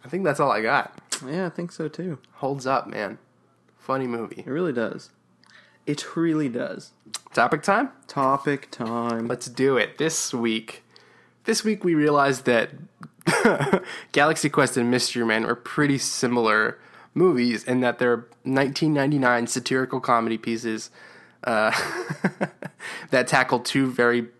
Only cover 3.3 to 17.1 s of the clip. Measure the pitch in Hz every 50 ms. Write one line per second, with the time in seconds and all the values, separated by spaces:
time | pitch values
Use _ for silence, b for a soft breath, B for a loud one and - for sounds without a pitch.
3.3 | _ _ _ _ _ _ _ _ _ _ - - 131 135 131 123 120 117 113 95
4.3 | - - - - 127 156 185 175 135 120 113 104 - - - - _ _ _ _
5.3 | _ _ b b b b b b b b b - 143 143 - - - 170 165 170
6.3 | 156 156 151 135 117 120 - - - - - - _ _ _ - - - _ -
7.3 | - 107 117 123 - 151 - - 196 220 285 262 - _ _ - - 147 139 131
8.3 | 135 139 - 147 143 131 - - - - 120 113 117 117 117 117 117 113 113 117
9.3 | 123 120 - 123 120 - 131 139 135 120 104 - - - 147 160 156 - - -
10.3 | - 120 117 117 110 110 110 - - - _ b b b b b b b b b
11.3 | b b _ - 226 214 - 220 214 202 - 180 165 151 147 151 147 147 139 139
12.3 | 135 123 - - 123 113 107 - - - - - _ _ - - _ _ - -
13.3 | - - - 226 180 - 139 - - 185 B B B B B B - 147 143 156
14.3 | 160 - - 151 143 - 139 127 - 131 120 120 123 127 120 - - 123 117 113
15.3 | 110 110 113 113 117 - - - - - 147 139 139 131 - - - - - 123
16.3 | 123 120 117 110 107 107 107 120 - B B B B B B B